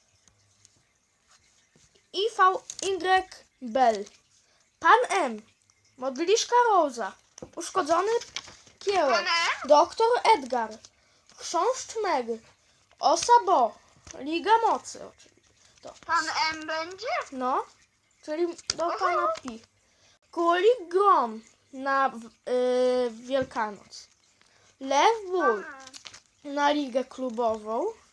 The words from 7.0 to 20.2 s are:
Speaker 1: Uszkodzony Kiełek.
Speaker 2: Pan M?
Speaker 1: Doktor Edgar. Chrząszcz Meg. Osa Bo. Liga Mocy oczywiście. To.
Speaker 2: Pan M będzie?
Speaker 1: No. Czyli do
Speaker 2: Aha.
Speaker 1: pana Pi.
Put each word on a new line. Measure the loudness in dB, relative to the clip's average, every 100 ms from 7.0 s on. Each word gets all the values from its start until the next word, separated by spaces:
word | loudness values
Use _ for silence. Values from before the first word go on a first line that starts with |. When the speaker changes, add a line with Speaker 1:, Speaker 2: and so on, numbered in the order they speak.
| -10 -12 _ -20 -18 -14
Speaker 1:
Uszkodzony | -8 -4 0 0 0 -2 -4 -14 -16 -20 -20 -10
Kiełek. | -2 0 2
Speaker 2:
Pan | 2 0
M? | 0 -2 0 6
Speaker 1:
Doktor | 6 6 2 2 4 4 2
Edgar. | 2 -4 -4 -8 -20 _ _ _ _ -16
Chrząszcz | -4 0 0 -2 -6 -6
Meg. | -2 -2 -4 -8 -12 _ _ _ _ -2
Osa | 0 2 4 4 4
Bo. | 2 2 -2 _ _ -20 -12
Liga | -6 -4 2 2 2
Mocy | -2 -6 -16 -18
oczywiście. | -20 _ _ _ _ _ _
To. | -20 -14 -4
Speaker 2:
Pan | -2 -2 -2 -2
M | -4 -6
będzie? | -8 -8 -10 -6 -6 -6
Speaker 1:
No. | -6 -4 -4 -4 _ _ _ _ _
Czyli | -8 -4 -4 -4 -8 -4
do | -4
Speaker 2:
Aha. | -2
Speaker 1:
pana | -2 0 -2 -4
Pi. | -10 -16 -18 _ _ _ _ _